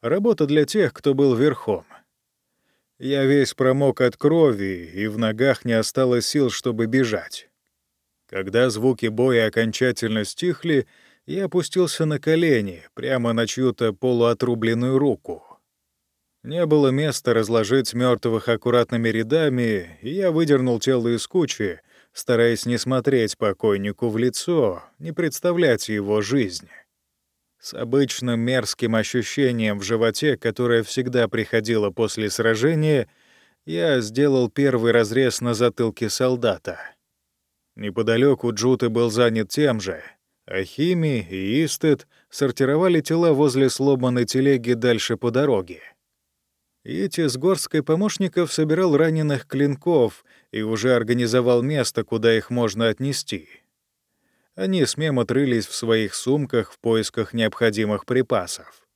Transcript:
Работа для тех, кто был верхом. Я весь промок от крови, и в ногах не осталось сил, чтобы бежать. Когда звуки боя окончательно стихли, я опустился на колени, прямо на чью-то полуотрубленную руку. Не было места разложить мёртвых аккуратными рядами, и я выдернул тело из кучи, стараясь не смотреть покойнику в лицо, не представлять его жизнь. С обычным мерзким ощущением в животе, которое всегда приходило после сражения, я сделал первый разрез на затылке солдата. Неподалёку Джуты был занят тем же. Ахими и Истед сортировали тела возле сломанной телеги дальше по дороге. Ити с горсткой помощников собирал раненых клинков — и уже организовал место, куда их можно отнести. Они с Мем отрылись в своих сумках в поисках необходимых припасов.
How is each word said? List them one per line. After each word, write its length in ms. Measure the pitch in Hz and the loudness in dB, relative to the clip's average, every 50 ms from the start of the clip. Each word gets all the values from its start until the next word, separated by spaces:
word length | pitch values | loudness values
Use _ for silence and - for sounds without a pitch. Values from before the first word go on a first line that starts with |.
| - | -2
Работа 440 | 117 143 190 202 240 220 160 156 | 0 -2 0 2 2 2 2 2
для 180 | 139 147 151 147 | 2 4 2 2
тех, 280 | 139 - 214 190 - - | 2 2 0 0 0 -2
кто 220 | - - 147 139 | -2 0 0 2
был 220 | 131 143 139 123 | 4 4 4 4
верхом. 500 | 113 135 151 139 - - - 104 85 - _ - - _ _ _ _ _ _ _ _ _ _ _ _ _ _ _ _ _ _ _ _ | 4 2 2 0 -2 -4 -4 -4 -4 -6 _ -20 -20 _ _ _ _ _ _ _ _ _ _ _ _ _ _ _ _ _ _ _ _
Я 260 | - 131 139 139 135 | -6 -4 -2 0 2
весь 300 | 135 143 143 135 - - | 4 4 4 2 0 0
промок 480 | - 131 131 131 139 139 139 127 - 127 | 0 2 2 2 4 2 0 2 2 0
от 140 | 123 - | 0 0
крови, 760 | _ - 147 160 170 160 143 117 98 98 98 95 87 87 82 85 | _ 0 2 4 6 4 4 4 0 -2 -4 -6 -6 -10 -12 -6
и 120 | 95 104 | -6 -4
в 100 | 107 104 107 | -4 -2 -2
ногах 460 | 117 110 110 107 127 139 127 - - | -2 -2 0 2 2 2 2 0 0
не 80 | 123 117 | 0 0
осталось 540 | 113 110 - - - 131 127 123 120 110 | 0 0 0 0 0 2 2 2 0 0
сил, 240 | - - 151 139 123 | 0 0 0 0 0
чтобы 360 | 110 - - 127 113 110 117 | 0 -4 -6 -6 -2 -2 -2
бежать. 640 | 110 113 135 131 113 107 92 - - - - - _ _ _ _ _ _ _ _ _ _ _ _ _ _ _ _ _ | 0 2 0 0 0 -2 -6 -6 -8 -16 -18 -18 _ _ _ _ _ _ _ _ _ _ _ _ _ _ _ _ _
Когда 420 | - 98 95 98 95 117 123 131 | -10 -8 -8 -2 2 2 2 2
звуки 360 | 110 107 113 131 127 - - | 0 0 0 0 0 0 -2
боя 420 | 113 107 110 123 131 127 117 110 110 | -4 0 0 0 2 4 2 2 2
окончательно 760 | - 113 113 113 104 - 131 127 120 - - 113 110 110 104 | 2 0 -2 0 0 -2 -2 -2 -2 -2 -4 -4 -2 -4 -4
стихли, 640 | 98 - - - 180 170 - - 170 156 139 117 _ _ _ _ _ _ _ _ | -6 -8 -6 -4 -4 -4 -4 -2 0 0 0 0 _ _ _ _ _ _ _ _
я 200 | - 147 185 196 | -8 -6 -6 -6
опустился 580 | 185 - 185 175 - - 185 180 165 - - 165 | -2 -2 -2 -2 -2 0 0 0 0 0 -2 -2
на 160 | 156 151 147 | -2 -2 -2
колени, 600 | - 156 160 160 175 165 139 117 104 98 87 80 - - _ | 0 0 2 2 4 4 2 2 2 -2 -8 -12 -18 -20 _
прямо 400 | - 120 127 135 127 117 117 113 | -8 -4 -2 -2 0 0 0 0
на 140 | 113 117 | 0 -2
чью-то 480 | 110 - - 127 127 117 - 120 113 104 | -2 -2 -2 0 -2 0 0 -2 -2 -2
полуотрубленную 1040 | - - 127 123 120 117 117 117 107 - 120 120 113 110 113 113 117 123 127 135 135 | -2 -2 0 2 2 2 2 2 0 0 -2 -2 0 0 0 0 0 0 0 2 2
руку. 600 | 143 143 113 - _ - - - - - - _ _ _ _ _ _ _ _ _ _ _ _ _ _ _ _ _ _ | 2 2 0 -2 _ -12 -12 -12 -14 -20 -20 _ _ _ _ _ _ _ _ _ _ _ _ _ _ _ _ _ _
Не 240 | 123 147 175 175 | -8 -2 -2 2
было 220 | 156 151 151 143 135 | 4 4 4 4 4
места 440 | 127 139 151 151 127 - - 123 117 | 2 2 -2 -2 -4 -2 0 0 2
разложить 640 | 113 110 98 117 113 110 98 123 135 127 - - | 2 2 2 2 0 2 2 2 0 0 0 -2
мёртвых 540 | 120 123 127 123 113 - 120 113 113 - - | 0 2 2 2 2 0 -2 -2 -2 0 0
аккуратными 600 | 117 107 - 127 120 123 117 - - 117 117 113 | -2 0 0 2 2 2 2 2 0 -2 0 0
рядами, 880 | 107 113 113 110 139 160 160 147 131 123 120 113 107 98 87 85 85 - - | 0 -2 -2 0 0 2 2 2 0 0 0 0 -2 -2 -4 -8 -18 -14 -12
и 80 | 113 | -8
я 200 | 151 190 196 185 | -6 -2 -2 0
выдернул 480 | 160 160 170 151 147 131 127 127 120 113 | 0 0 2 4 4 2 4 0 -2 0
тело 300 | - - 131 127 117 120 | 0 0 0 2 2 0
из 180 | 120 113 - | -2 -2 -4
кучи, 540 | - - 185 165 135 - - 107 98 85 - _ _ _ _ _ _ _ | -2 0 0 0 0 -2 -4 -6 -6 -6 -8 _ _ _ _ _ _ _
стараясь 500 | - - - 123 113 117 117 117 107 - | -14 -2 0 2 4 4 4 2 0 -2
не 140 | 120 120 113 | -2 -4 -2
смотреть 580 | - 123 131 131 120 143 135 127 113 104 - | -2 -2 -2 0 0 2 2 2 2 0 -2
покойнику 720 | _ 113 104 95 _ - 110 101 101 98 104 101 _ - 120 | _ -2 -2 -2 _ 0 0 0 0 -2 -6 -6 _ -4 -4
в 80 | 107 | -2
лицо, 680 | 110 117 127 107 - - - 175 160 131 104 90 85 - - _ _ | 0 -2 -2 -2 -4 -4 -2 0 2 2 0 -2 -4 -12 -20 _ _
не 140 | 143 165 156 | -14 -12 -6
представлять 760 | - 170 160 - - - 180 175 175 170 147 120 107 - - | -4 -4 -4 -4 -4 -2 -2 0 2 2 2 2 2 0 -4
его 340 | 107 104 101 101 104 107 104 | -4 -4 -2 0 0 0 0
жизнь. 460 | 98 123 139 120 95 87 78 - _ - - _ _ _ _ _ _ _ _ _ _ _ _ _ _ _ _ - | 0 0 0 0 -2 -4 -12 -16 _ -20 -20 _ _ _ _ _ _ _ _ _ _ _ _ _ _ _ _ -20
С 80 | - - | -16 -10
обычным 680 | - 120 117 123 139 139 127 - - 127 123 120 113 | -10 -6 0 0 0 0 0 -2 -6 -4 -4 -2 -2
мерзким 540 | 117 120 131 127 110 - - - - 117 110 | -2 0 0 -2 -2 -4 -6 -4 -2 0 0
ощущением 840 | 110 107 - - 127 110 - - - 143 127 123 117 110 107 104 101 | 0 -2 0 -2 -4 -4 -4 -2 0 0 0 0 0 -2 -2 -2 -4
в 40 | 98 | -4
животе, 540 | 95 117 110 113 117 110 - - 151 131 | -2 0 2 2 0 0 0 -2 -2 -2
которое 460 | 117 - 117 104 - 123 120 120 117 110 | 0 -2 -4 -2 -2 0 2 2 2 0
всегда 460 | - - - 127 123 123 123 117 107 | -2 -4 -4 -4 0 0 0 0 2
приходило 640 | - 113 110 - - 113 107 107 117 110 104 101 | 0 -4 -4 0 -2 -2 0 0 0 0 0 -2
после 380 | 92 - 113 107 - - 110 104 | 0 -2 -2 -2 -2 -4 -6 -4
сражения, 800 | - - 113 113 113 107 117 147 165 156 151 156 151 135 113 - _ _ _ _ _ _ _ _ _ _ _ | -4 0 0 0 2 2 2 0 2 2 2 2 2 2 0 -2 _ _ _ _ _ _ _ _ _ _ _
я 360 | - 160 170 170 165 143 127 | -8 -6 -2 0 0 0 0
сделал 500 | 113 107 110 127 143 147 135 131 123 113 | -2 -2 -2 0 2 2 2 2 0 0
первый 420 | _ - 139 139 127 120 113 117 117 | _ 0 0 2 2 2 2 4 4
разрез 480 | 120 113 104 113 127 135 127 - - | 4 2 2 2 0 0 0 0 -2
на 140 | 123 120 117 | -4 -4 -2
затылке 560 | 107 123 120 110 - 120 113 104 - 120 107 | 2 0 0 0 0 -2 -2 -2 -4 -6 -6
солдата. 680 | - - 127 127 127 123 120 113 95 85 _ - 87 - - - _ _ _ _ _ _ _ _ _ _ _ _ _ _ _ _ _ | -2 -2 0 0 0 0 0 -2 -2 -2 _ -12 -12 -12 -14 -20 _ _ _ _ _ _ _ _ _ _ _ _ _ _ _ _ _
Неподалёку 800 | - 104 104 92 120 113 107 113 117 127 143 139 - - 120 113 | -12 -10 -8 -4 -2 0 2 2 4 4 4 4 2 0 -4 -4
Джуты 380 | 101 113 127 131 123 - 120 | 0 2 2 2 2 0 -2
был 200 | 113 117 120 117 | 0 0 0 0
занят 380 | 104 117 123 120 113 113 107 98 | 2 2 2 2 2 0 -4 -4
тем 320 | - - 151 143 123 110 | -2 0 0 0 0 0
же. 220 | 98 95 87 78 - - - _ _ _ _ _ _ | -4 -6 -10 -10 -12 -20 -20 _ _ _ _ _ _
Ахими 800 | - - 95 98 95 - - 147 170 180 170 165 151 139 117 98 85 | -10 -6 -6 -6 -6 -6 -4 -2 -2 0 0 0 0 -2 -2 -4 -6
и 340 | 95 95 95 98 113 143 160 | -8 -6 -4 -2 0 0 0
Истед 420 | 151 - - - 160 147 123 - _ _ _ _ _ | -2 -4 -2 2 0 0 0 -2 _ _ _ _ _
сортировали 720 | - - 143 135 120 - 139 131 143 156 180 190 175 160 | -6 -4 -2 -2 0 0 0 0 2 2 2 2 2 2
тела 320 | - - 160 165 170 170 151 | 0 0 0 2 2 2 4
возле 380 | 135 151 147 120 131 135 131 | 4 4 2 4 4 2 2
сломанной 560 | - - 135 139 139 131 123 127 123 123 120 | 2 0 2 2 2 2 2 0 0 0 -2
телеги 480 | 113 - 131 131 139 139 127 117 117 123 | 0 0 0 2 4 2 2 2 0 -2
дальше 420 | 113 113 123 117 110 - - 117 | 0 2 0 2 0 0 -4 -4
по 140 | 104 - 120 | -2 -2 -2
дороге. 500 | 113 131 143 147 123 101 92 85 90 80 - - _ _ _ _ _ _ _ _ _ _ _ _ _ _ _ _ _ _ _ | 0 2 2 2 2 0 -2 -6 -12 -20 -20 -20 _ _ _ _ _ _ _ _ _ _ _ _ _ _ _ _ _ _ _
Ити 420 | - - - 196 190 - - 165 | -10 -6 -4 -4 -4 -2 -2 -2
с 120 | 147 117 127 | -2 -2 0
горсткой 440 | 135 180 190 151 - - - 156 143 | 0 0 0 0 -4 -4 -2 -4 0
помощников 680 | - 160 165 202 214 - - 196 180 - 175 175 156 - | 0 0 0 0 -2 -2 -2 -4 -2 0 -2 -2 -2 0
собирал 420 | - 156 156 156 170 185 180 151 | -2 0 0 2 2 2 2 4
раненых 520 | 143 160 165 160 160 156 151 143 127 - | 4 2 2 2 0 0 -2 -2 -4 -4
клинков — 760 | _ - 135 143 143 139 139 - 175 175 151 120 110 - - _ _ _ _ _ _ - | _ -2 0 0 0 0 -2 -2 0 2 4 2 2 0 -8 _ _ _ _ _ _ -8
и 80 | 107 | -6
уже 340 | 107 107 113 107 107 127 127 | -4 -4 -4 -2 0 2 2
организовал 680 | 120 117 107 123 123 123 113 113 127 123 123 123 120 120 | 2 2 0 0 0 0 2 2 2 2 4 2 2 2
место, 420 | 135 151 147 120 - - - 110 | 0 -2 -2 -2 -2 -4 -6 -6
куда 320 | - - 113 107 117 113 | -4 -4 0 2 4 2
их 140 | 113 104 - | 2 0 -2
можно 380 | 123 123 120 110 95 107 117 113 | -2 -2 -2 -2 0 0 0 0
отнести. 600 | 107 _ 131 139 139 - - - 113 92 78 _ - - _ _ _ _ _ _ _ _ _ _ _ _ _ _ _ _ _ _ _ | 0 _ -4 -6 -6 -6 -8 -8 -12 -12 -12 _ -20 -20 _ _ _ _ _ _ _ _ _ _ _ _ _ _ _ _ _ _ _
Они 300 | - 190 190 190 180 147 | -6 -4 -2 2 0 0
с 120 | - - | 0 0
Мем 220 | - 156 160 143 127 | -4 -2 -2 0 0
отрылись 480 | 117 - 120 131 143 135 123 117 101 | 0 0 0 0 2 2 0 -2 -2
в 80 | - - | -4 -8
своих 400 | - - 113 113 110 110 101 - | -8 -2 0 0 0 0 -2 -6
сумках 580 | - - 123 135 151 143 120 - 120 104 - - | -8 -2 -2 0 0 0 -2 -2 -2 -2 -4 -10
в 60 | _ | _
поисках 540 | - 117 113 113 107 - _ - 110 - - | -2 0 0 0 0 -2 _ -6 -6 -4 -2
необходимых 720 | 117 113 110 107 - 120 113 104 104 110 104 107 98 - | -2 -2 -2 0 2 0 0 2 0 -2 -2 -2 -4 -4
припасов. 800 | - 127 127 131 - 131 104 90 85 - - - - - _ _ _ _ | -2 0 0 0 0 0 -2 -2 -4 -12 -14 -14 -20 -20 _ _ _ _